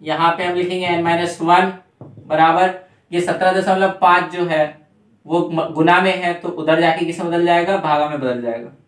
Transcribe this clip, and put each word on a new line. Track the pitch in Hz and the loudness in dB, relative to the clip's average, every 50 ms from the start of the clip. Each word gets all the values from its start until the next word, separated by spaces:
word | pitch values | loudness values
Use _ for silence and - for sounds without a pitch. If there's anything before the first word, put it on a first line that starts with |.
| 151 | -8
यहाँ | 156 156 156 165 165 | -6 -2 0 0 0
पे | 170 185 185 | 0 0 -2
हम | 180 175 | -4 -2
लिखेंगे | 180 180 180 185 185 180 | -2 -2 -4 -4 -4 -2
n | 180 175 170 170 | -2 -2 -2 0
minus | 170 170 170 175 165 - - | 0 0 0 -2 -4 -6 -2
one | 160 170 190 185 190 190 190 - - _ _ - | 2 4 4 4 4 2 -2 -8 -16 _ _ -20
बराबर | - - - - - - 156 156 165 165 165 180 185 185 185 - - - _ _ _ - | -20 -20 -20 -20 -8 -2 0 2 4 4 4 4 2 0 0 -4 -14 -20 _ _ _ -6
ये | 170 175 | -4 -2
सत्रह | 175 175 160 - 185 185 185 | -2 -2 -2 0 0 0 2
दशमलव | 190 - 202 185 190 196 190 - - | 2 2 0 2 2 2 0 0 2
पाँच | 185 180 175 165 165 160 | 4 4 4 4 2 -2
जो | 170 180 175 | -4 -4 -2
है | 165 160 156 151 147 - - _ _ _ _ _ _ _ _ - | 0 0 0 0 -2 -4 -10 _ _ _ _ _ _ _ _ -6
वो | 147 160 170 165 | -2 -2 -2 -2
म-, | 175 165 160 156 165 | -2 -2 -4 -4 -2
गुना | 151 156 160 170 180 190 | 0 0 2 4 4 4
में | 190 190 180 | 2 2 0
है | 180 180 175 170 | -2 -2 -4 -4
तो | - - 170 | -4 -6 -10
उधर | 156 160 156 156 160 165 | -8 -4 -2 0 2 2
जाके | 175 165 160 - 170 | 2 2 0 0 -2
किसमें | 165 170 - 175 | -4 -4 -6 -4
बदल | 170 170 170 170 | -4 -2 0 2
जाएगा, | 170 170 170 170 185 196 | 2 2 2 2 0 -2
भागा | 175 156 156 147 147 151 147 | -2 -2 0 0 0 0 -2
में | 151 135 | -4 -4
बदल | 131 127 123 120 | -4 -4 -4 -4
जाएगा। | 120 117 113 117 117 117 - - _ | -4 -6 -6 -6 -8 -14 -18 -20 _